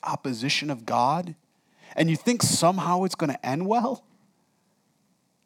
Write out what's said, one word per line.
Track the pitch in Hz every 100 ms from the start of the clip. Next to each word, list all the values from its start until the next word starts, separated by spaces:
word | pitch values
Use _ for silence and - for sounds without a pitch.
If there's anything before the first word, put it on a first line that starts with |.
opposition | - 139 139 113 135 - 147
of | 123 110
God, | 120 127 165 175 - _ _ _ _ - -
and | 160
you | 156
think | 233 240
somehow | - - 170 190 165 180 185
it's | -
gonna | 147 127
end | 123 143 190
well? | 240 247 254 _ _ _ _ _ _ _ _ _ _ _ _ _ _